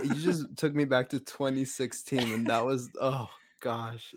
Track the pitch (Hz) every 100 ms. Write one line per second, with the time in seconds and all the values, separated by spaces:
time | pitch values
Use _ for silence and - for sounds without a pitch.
0 | 139 143 170 170 135 - 156 147 143 127
1 | 123 139 - - 135 135 131 - 127 -
2 | - 135 117 110 117 113 123 135 123 -
3 | 131 135 113 - _ _ 127 117 113 117
4 | -